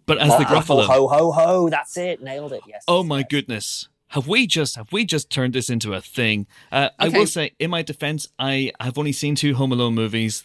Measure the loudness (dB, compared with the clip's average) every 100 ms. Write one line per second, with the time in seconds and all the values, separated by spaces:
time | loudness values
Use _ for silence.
0 | -2 2 4 4 4 2 4 4 6 4
1 | 4 4 4 4 4 4 2 0 -4 -6
2 | -6 -6 -10 -10 -10 -12 -14 -6 0 0
3 | 0 -2 -2 -2 -2 -6 -6 -10 -12 _
4 | _ -6 0 0 2 0 -2 -6 -6 -4
5 | -2 -2 -4 -2 -2 -2 -2 -2 -4 -6
6 | -6 -2 0 0 -4 -14 -6 -2 -2 0
7 | 2 2 2 0 -6 -4 -4 -2 -6 -6
8 | -6 -6 -8 -6 -2 -2 -2 -4 -6 -2
9 | -2 -2 -2 0 2 2 0 0 0 0
10 | 0 0 -2 -4